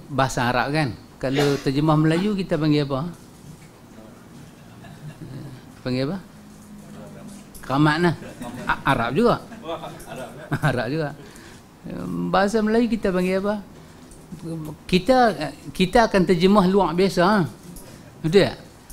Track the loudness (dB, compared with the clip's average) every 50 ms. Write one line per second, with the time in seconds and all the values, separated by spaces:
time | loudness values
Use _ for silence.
0 | -8 -4 -2 0 0 0 0 0 0 0 2 0 0 0 0 0 0 -2 -4 -8
1 | -14 -20 -10 -6 -4 -2 0 2 2 2 2 0 -2 -2 0 2 2 4 4 4
2 | 4 4 2 2 0 0 -2 -2 -2 -2 -2 0 2 2 2 2 0 0 -2 -4
3 | -4 -6 -8 -12 -18 -20 -20 -20 -20 -20 -20 -20 -20 -20 -20 -20 -20 -20 -20 -20
4 | -20 -20 -20 -20 -20 -20 -20 -20 -20 -20 -20 -20 -20 -20 -20 -20 -20 -20 -18 -16
5 | -16 -16 -16 -16 -16 -14 -14 -14 -14 -14 -16 -18 -20 -20 -20 -10 -6 -4 -2 -2
6 | -2 -2 -4 -8 -10 -14 -20 -20 -20 -20 -20 -20 -20 -20 -20 -20 -18 -18 -18 -18
7 | -18 -18 -18 -18 -18 -18 -18 -18 -18 -18 -18 -14 -6 -2 2 2 4 4 4 2
8 | 2 0 0 -2 -6 -14 -16 -14 -14 -14 -12 -8 -6 -4 -4 -2 0 0 0 0
9 | 0 0 2 2 4 4 2 2 -2 -8 -18 -16 -12 -12 -10 -10 -10 -14 -14 -16
10 | -16 -16 -14 -14 -14 -14 -14 -16 -10 -8 -4 -2 0 0 0 -2 -2 -4 -4 -4
11 | -6 -6 -8 -12 -16 -20 -20 -20 -20 -20 -20 -20 -20 -20 -20 -18 -14 -12 -10 -10
12 | -8 -6 -6 -4 -2 0 2 2 2 2 2 0 2 2 2 2 2 2 0 -2
13 | 0 0 0 0 0 0 0 0 0 -2 -4 -4 -8 -12 -18 -20 -20 -20 -20 -20
14 | -20 -20 -20 -20 -20 -18 -16 -14 -12 -10 -10 -8 -8 -10 -12 -12 -2 0 0 2
15 | 4 4 4 6 6 4 2 0 -4 -8 -8 -10 -14 -8 -2 0 0 4 4 4
16 | 4 4 4 2 4 4 4 4 4 6 6 6 6 6 4 4 2 2 2 2
17 | 2 2 2 2 4 4 4 4 2 0 -4 -10 -18 -20 -18 -18 -18 -18 -20 -20
18 | -20 -20 -12 -6 -2 4 6 6 6 4 2 -4 -14 -20 -20 -20 -20 -20